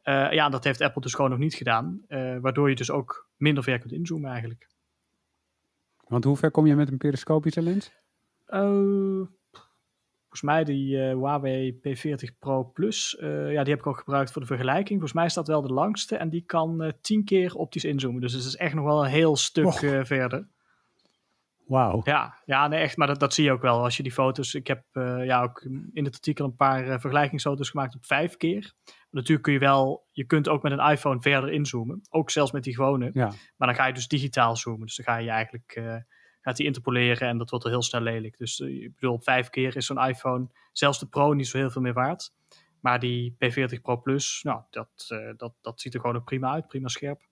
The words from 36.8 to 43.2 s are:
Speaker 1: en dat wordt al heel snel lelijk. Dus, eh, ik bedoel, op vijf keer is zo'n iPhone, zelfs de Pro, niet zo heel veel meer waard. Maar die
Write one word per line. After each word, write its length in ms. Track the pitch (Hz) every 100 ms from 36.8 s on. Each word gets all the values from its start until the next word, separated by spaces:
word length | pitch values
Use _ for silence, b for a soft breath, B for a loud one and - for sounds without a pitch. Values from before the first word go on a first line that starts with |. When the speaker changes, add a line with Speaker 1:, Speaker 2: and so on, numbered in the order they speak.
| 127 123 120 117 123
Speaker 1:
en 100 | 117
dat 120 | 120
wordt 160 | 123 117
al 60 |
heel 100 | 123
snel 200 | 117 120
lelijk. 360 | 117 113 107 _
Dus, 220 | 113 -
eh, 240 | 135 131
ik 100 | 117
bedoel, 200 | _ 131
op 100 | 117
vijf 260 | - 127 120
keer 260 | 135 131 131
is 100 | 120
zo'n 220 | 135 131
iPhone, 400 | 123 131 127 127 b b
zelfs 280 | - 143 139
de 60 | 151
Pro, 260 | 143 147
niet 140 | 147 127
zo 100 | 131
heel 120 | 131
veel 100 | 127
meer 120 | 127
waard. 400 | 120 131 180 - _ b b b _
Maar 200 | 127 123
die 360 | 123 120